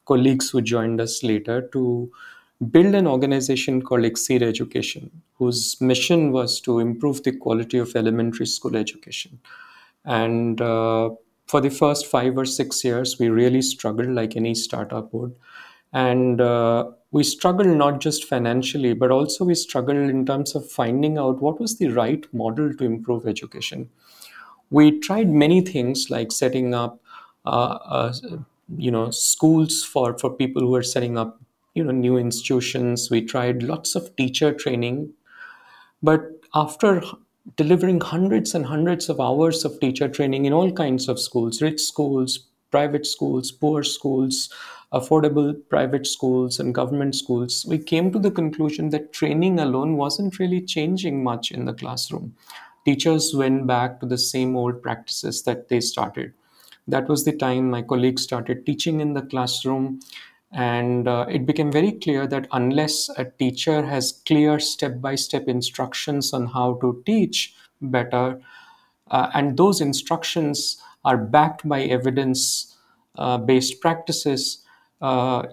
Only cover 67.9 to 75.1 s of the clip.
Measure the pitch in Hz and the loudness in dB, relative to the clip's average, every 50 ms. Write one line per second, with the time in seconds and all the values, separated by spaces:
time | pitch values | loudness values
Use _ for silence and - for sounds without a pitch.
67.9 | 127 127 120 120 - 123 127 127 127 131 - - - - - - - _ _ _ | -2 -2 -2 0 0 0 0 0 -2 -6 -12 -20 -20 -20 -20 -20 -20 _ _ _
68.9 | _ _ _ _ - 131 - - - 139 143 143 131 - 175 202 196 - 156 143 | _ _ _ _ 0 0 0 0 0 0 0 0 4 4 4 4 4 2 0 -2
69.9 | 135 135 - - 165 165 - - - 175 160 147 147 139 - - - - - - | -2 -4 -2 -4 -4 -4 -4 -4 -2 -2 -2 -2 -2 -4 -4 -6 -6 -8 -12 -20
70.9 | - _ _ 135 131 123 107 107 123 151 151 156 156 - - 151 147 135 135 135 | -20 _ _ 0 0 0 0 2 4 4 4 4 0 -4 -4 -2 -2 -2 0 0
71.9 | 127 123 123 131 123 139 135 131 131 127 - - - - - - - _ _ _ | 0 0 0 0 0 0 0 0 0 0 0 -2 -2 -4 -6 -10 -16 _ _ _
72.9 | _ _ _ _ _ - - 127 127 123 113 113 131 131 131 - - - - 170 | _ _ _ _ _ -6 -2 -2 -2 -2 2 4 4 4 4 0 -4 0 0 0
73.9 | 165 165 - - 160 - - 151 139 127 135 - - - _ _ _ _ _ _ | 0 0 -4 -6 -6 -2 -2 -2 -2 -2 -2 -6 -6 -8 _ _ _ _ _ _
74.9 | _ _ 156 135 | _ _ -4 -2